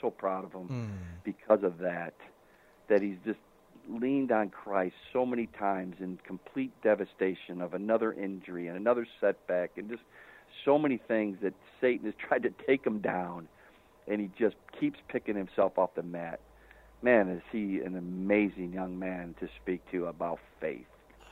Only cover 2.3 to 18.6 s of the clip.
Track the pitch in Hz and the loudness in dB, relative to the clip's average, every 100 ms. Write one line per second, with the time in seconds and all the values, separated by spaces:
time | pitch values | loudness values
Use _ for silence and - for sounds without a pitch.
2.3 | - - - - _ - 101 101 92 107 | -20 -20 -20 -20 _ 4 4 4 -4 -6
3.3 | 101 - - _ - 82 113 127 139 127 | -6 -8 -20 _ -20 -8 -2 2 2 4
4.3 | 110 101 - 107 98 92 - - 127 127 | 2 2 -4 -2 0 0 -4 -4 0 0
5.3 | 120 110 - 101 95 92 87 92 90 - | 0 -4 -2 0 0 -2 -6 -8 -8 -10
6.3 | 92 - 135 135 - 110 101 95 - 95 | -12 -8 -6 -6 0 4 4 2 -2 -2
7.3 | 90 - 87 90 92 104 113 113 - 98 | -2 -8 -8 -6 -4 0 2 2 -2 -6
8.3 | 95 90 87 85 92 110 123 113 - 101 | -6 -8 -8 -6 -2 2 2 0 0 0
9.3 | 98 - 90 87 - 104 120 - - - | 0 0 -2 -2 -6 -10 -12 -14 -20 -20
10.3 | - - - 139 147 147 120 - 113 104 | -20 -20 -4 2 4 4 0 0 0 0
11.3 | 92 95 - - - 127 123 107 - - | -2 -4 -4 -14 0 2 2 -2 -6 0
12.3 | 131 117 - - 135 123 107 110 90 87 | 2 0 -2 2 4 2 0 0 -2 -4
13.3 | 87 80 - - - - - - 104 98 | -8 -14 -20 -20 -20 -20 -12 -4 -2 -2
14.3 | - 107 - - - 147 - - 123 - | 2 2 2 -14 -2 -2 -2 -6 -4 -2
15.3 | 104 92 - 95 - 90 - 87 85 85 | -4 -2 2 4 4 0 0 -6 -6 -8
16.3 | - - - - - - - 123 117 95 | -10 -14 -20 -20 -20 -20 -2 4 6 6
17.3 | 87 - 113 101 92 92 92 90 92 98 | 0 -6 -4 -2 -2 -4 -6 -6 -2 2
18.3 | 104 101 92 | 4 4 0